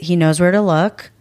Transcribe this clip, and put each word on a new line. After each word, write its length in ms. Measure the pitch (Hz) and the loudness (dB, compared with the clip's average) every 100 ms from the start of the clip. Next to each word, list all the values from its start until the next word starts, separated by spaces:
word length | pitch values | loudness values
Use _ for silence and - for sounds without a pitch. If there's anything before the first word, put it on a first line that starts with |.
he 160 | 160 175 | -4 0
knows 240 | 160 156 | 0 2
where 100 | 175 | 0
to 80 | 202 | 0
look, 480 | 202 160 196 - - _ | 0 0 -2 -6 -18 _